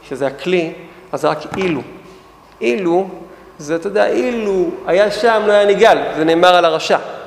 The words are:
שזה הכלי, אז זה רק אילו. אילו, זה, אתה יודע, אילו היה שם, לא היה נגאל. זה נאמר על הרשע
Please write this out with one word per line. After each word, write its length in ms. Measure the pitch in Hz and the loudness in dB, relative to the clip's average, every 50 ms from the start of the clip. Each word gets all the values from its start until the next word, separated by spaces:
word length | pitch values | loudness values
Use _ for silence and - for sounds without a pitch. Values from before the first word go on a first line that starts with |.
| - - | -14 -12
שזה 180 | 139 135 143 | -8 -6 -6
הכלי, 460 | 135 135 - - 180 185 180 165 160 165 - - - - - - - | -6 -6 -6 -4 -2 -2 -2 -2 -4 -8 -14 -18 -20 -20 -20 -14 -10
אז 100 | - 139 | -8 -2
זה 80 | - 151 | -2 -2
רק 280 | 156 151 - - - | -2 -2 -8 -10 -8
אילו. 240 | - 190 180 160 131 120 - - - - - - - - - - - - - - - | -4 -4 -2 -2 -4 -6 -10 -18 -20 -20 -20 -20 -20 -20 -20 -20 -20 -20 -20 -12 -4
אילו, 460 | 226 233 240 220 190 170 170 180 196 190 - - - - - - - - - | -2 -2 -2 0 0 0 0 0 0 -2 -10 -16 -18 -20 -20 -20 -20 -20 -20
זה, 180 | - 156 143 160 | -18 -8 -6 -6
אתה 120 | 170 165 | -4 -4
יודע, 200 | 202 196 208 202 | -2 0 0 0
אילו 640 | 208 233 - 247 254 240 233 214 202 196 185 175 165 160 - - | 0 0 0 -2 -2 -2 -2 -2 -2 0 0 0 -2 -4 -8 -4
היה 240 | - 165 185 208 208 | 0 2 2 2 0
שם, 300 | 208 - 240 233 226 214 208 | 0 0 0 2 2 2 2
לא 40 | 208 | 2
היה 140 | 208 208 208 | 4 4 4
נגאל. 320 | 202 196 180 214 220 175 143 135 - - | 4 4 4 6 6 6 4 2 -4 -4
זה 60 | 151 160 | -2 0
נאמר 320 | 160 165 170 175 180 180 | 2 2 4 6 6 6
על 100 | 175 170 | 6 4
הרשע 320 | 165 160 156 - - 202 139 - - - - - | 2 0 0 0 0 0 -2 -2 -8 -14 -14 -16